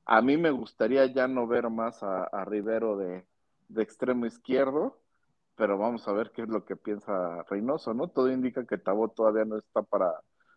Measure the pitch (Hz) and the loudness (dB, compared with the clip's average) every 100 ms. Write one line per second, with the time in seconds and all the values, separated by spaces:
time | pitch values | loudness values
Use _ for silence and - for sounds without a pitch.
0 | - 113 123 151 170 135 110 - 110 135 | 4 4 6 4 2 0 -6 -2 2 4
1 | 131 131 127 131 117 120 117 113 113 - | 4 4 0 0 0 0 0 -2 -4 -4
2 | 101 92 92 101 95 104 104 110 113 101 | -4 -4 -4 -6 -4 -4 0 0 0 -2
3 | 92 90 92 _ _ _ _ 107 110 - | -4 -6 -14 _ _ _ _ -4 -4 -2
4 | 127 123 117 - - 131 135 143 233 - | -2 0 -2 -6 -2 2 2 2 -2 -6
5 | _ _ _ _ _ - 107 98 110 117 | _ _ _ _ _ -2 0 2 0 -2
6 | 110 101 110 - 113 107 - 95 - 104 | -2 -2 -4 -6 -4 -4 -4 -10 -6 -8
7 | - 95 87 85 - 101 117 151 - 113 | -4 -4 -2 -6 -6 -4 -2 -4 -4 -4
8 | 175 143 127 131 127 120 117 98 - 101 | -4 2 2 2 -2 -4 -4 -4 0 0
9 | 110 - 110 110 110 107 - 113 101 101 | 0 2 2 2 0 -4 -4 -4 0 2
10 | 92 78 - _ _ | 0 -2 -10 _ _